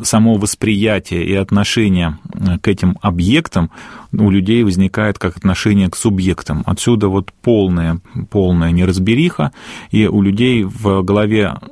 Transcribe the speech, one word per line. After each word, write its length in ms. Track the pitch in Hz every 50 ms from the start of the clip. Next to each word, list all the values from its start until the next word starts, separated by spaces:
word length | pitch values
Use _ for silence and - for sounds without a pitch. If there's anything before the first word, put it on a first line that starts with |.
| 110
само 320 | - - 110 110 113 113
восприятие 920 | 104 101 101 - - - 107 107 98 104 110 107 95 92 - 90 87 85
и 80 | 87 95
отношение, 840 | 98 98 - 98 101 104 - - 120 110 104 95 90 87 82 76 - - - -
а, 240 | - - 95 87 92
к 100 | - -
этим 280 | 98 92 - 92 90 -
объектам 680 | - 107 87 85 87 95 123 160 160 - - - 85 80 - - - - - - - - -
у 160 | - 107 104
людей 340 | 95 101 92 95 113 120 117
возникает 560 | 104 92 90 98 92 - - 107 107 95 -
как 160 | - 92 -
отношение 540 | - - 101 92 - - 113 104 101 95 90
к 60 | - -
субъектам. 640 | - 113 101 95 92 95 87 - - - 78 80 -
Отсюда 440 | - 95 - - 123 120 110 104 98
вот 240 | 95 98 92 - - _
полная, 580 | - 123 117 107 98 95 90 87 82 82 82 85 - - - - - -
полная 420 | - 104 95 90 90 85 82 82
неразбериха, 800 | 85 87 90 92 90 95 92 101 117 127 165 175 - - 76 71 - - - - - - - -
и 160 | - 107 107 95
у 140 | - 107
людей 420 | 98 98 98 104 120 127 127 117 101
в 400 | 95 - - 110 104 98 98 92
голове 520 | 90 101 104 107 104 110 110 104 92 - - - -